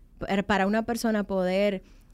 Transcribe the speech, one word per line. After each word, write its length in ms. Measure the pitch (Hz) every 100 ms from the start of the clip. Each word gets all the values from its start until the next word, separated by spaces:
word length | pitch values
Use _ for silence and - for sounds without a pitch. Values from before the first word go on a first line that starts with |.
| - -
pa-, 240 | - 196
para 220 | 190 196 190
una 160 | 220
persona 400 | 226 233 233 214
poder 580 | 196 190 180 190 208 196 - - -